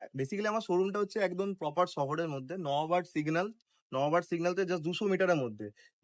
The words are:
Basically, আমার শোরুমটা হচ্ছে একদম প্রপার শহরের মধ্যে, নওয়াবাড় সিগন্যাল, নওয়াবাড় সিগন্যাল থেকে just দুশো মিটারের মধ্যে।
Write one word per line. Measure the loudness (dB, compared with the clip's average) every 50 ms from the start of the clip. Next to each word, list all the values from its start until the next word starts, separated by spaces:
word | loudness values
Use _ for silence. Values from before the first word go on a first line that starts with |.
| -16 -10 -6
Basically, | -4 -4 -2 -2 -2 0 0
আমার | 0 0
শোরুমটা | 0 2 2 2 2 2 2 0
হচ্ছে | -2 -2 0 0
একদম | 0 0 0 0 -2 -2 -2
প্রপার | -4 -4 -2 2 2 0
শহরের | 0 2 -2 -2 -2 0 -2 -2 -2
মধ্যে, | -2 -6 -6 -8 -8 -6
নওয়াবাড় | -2 -2 0 0 0 2 2 0 0
সিগন্যাল, | 0 -2 -2 0 0 0 0 0 -2 -4 _ _ _ _ _ _ -6 -2
নওয়াবাড় | 0 2 4 4 2 2
সিগন্যাল | 2 -2 0 0 0 2
থেকে | 2 0 0 0
just | 0 0
দুশো | -2 -2 0 0
মিটারের | 2 2 4 4 4 4
মধ্যে। | 4 2 -2 -4 -6 -10 -10 -12 _ -20 -20 _ _